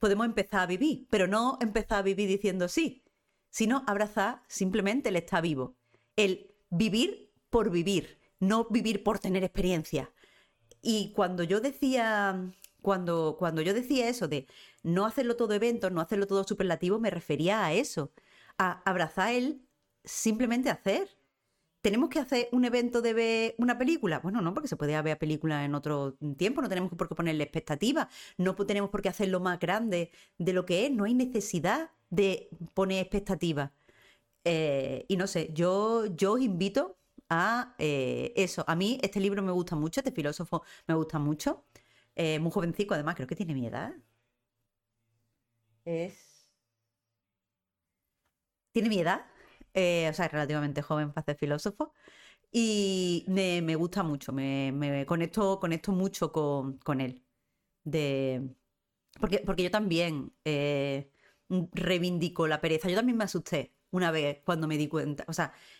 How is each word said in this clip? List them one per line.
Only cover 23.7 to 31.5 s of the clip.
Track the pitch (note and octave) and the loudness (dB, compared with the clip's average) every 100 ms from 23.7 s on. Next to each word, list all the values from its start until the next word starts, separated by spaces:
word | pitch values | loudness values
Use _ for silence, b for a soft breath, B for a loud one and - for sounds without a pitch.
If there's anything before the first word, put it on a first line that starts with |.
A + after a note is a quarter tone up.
| A#3+ | 2
película? | B3+ E4+ F#3 D3+ | 2 2 0 -2
Bueno, | F3 A3+ | -2 -2
no, | E3+ | 0
porque | D#4 D4+ | -2 -4
se | |
puede | D#3 D3 D#3 | -2 0 0
ver | D#3 D3+ | 0 -2
películas | D#3 D3+ D#3+ D3 | -2 0 0 0
en | C#3+ | -2
otro | C#3+ D#3 D3 C#3 C3+ D3+ C#3 | -2 -2 -2 -2 -4 -6 -2
tiempo, | F#3+ D4+ | -2 0
no | A3+ | -2
tenemos | F#3 F3+ | -2 -4
por | E3+ E3 | -4 -4
qué | |
ponerle | D#3 E3 D#3 | -2 -2 0
expectativas, | D3 D#3+ - C#3+ A3+ D4+ - B B B | -2 -4 -4 -2 0 0 -2 B B B
no | F#3 F#3 | 0 0
po-, | G3 | 0
tenemos | G3+ G3 | 0 -2
por | G3+ | -2
qué | F#3+ | -2
hacerlo | F3+ F#3+ F3+ | -2 0 0
más | F#3 F3 | 0 -2
grande | F3 G#3 A3+ F3 E3 B B B | 0 0 0 0 -2 B B B
de | F3 | 0
lo | F#3 F3+ | 0 2
que | F3+ C#4+ | 2 2
es, | |
no | A#3+ | 2
hay | G3+ | 2
necesidad | B3 B3+ A3 G3+ | 2 2 0 -2